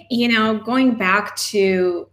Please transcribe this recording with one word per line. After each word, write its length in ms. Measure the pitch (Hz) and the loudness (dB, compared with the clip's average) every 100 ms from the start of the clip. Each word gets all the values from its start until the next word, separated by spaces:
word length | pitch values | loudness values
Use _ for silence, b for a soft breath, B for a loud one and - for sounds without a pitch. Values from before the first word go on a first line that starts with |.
| - | -6
you 180 | 240 240 | -2 0
know, 320 | 226 220 220 | 2 0 -2
going 360 | 214 254 262 226 | -2 2 2 2
back 380 | 185 196 202 - | 2 0 -2 -6
to, 720 | - 214 190 185 180 175 - | -4 0 2 2 0 -2 -8